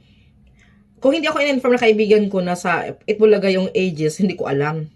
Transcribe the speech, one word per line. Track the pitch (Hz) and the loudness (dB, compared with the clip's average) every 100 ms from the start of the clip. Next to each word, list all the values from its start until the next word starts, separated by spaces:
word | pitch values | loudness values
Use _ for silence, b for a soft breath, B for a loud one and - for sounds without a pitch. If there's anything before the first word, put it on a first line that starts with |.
| b b b _ _ b b b _ _ | b b b _ _ b b b _ _
Kung | 262 | 0
hindi | 330 302 | 0 0
ako | 311 | -2
in-inform | 285 262 254 247 | 0 0 0 2
na | |
kaibigan | 226 214 208 214 202 | 4 2 4 2 2
ko | 196 | -2
na | 180 180 | -2 -4
sa | 185 160 - - | -2 -4 -4 -8
Itbulaga | - 208 214 202 196 | -6 2 4 4 2
yung | 185 185 | 0 -2
Aegis, | - 185 151 156 151 | -2 -2 -2 -4 -2
hindi | 190 175 | -2 -2
ko | - | -4
alam. | 139 147 160 156 | -2 -2 -4 -10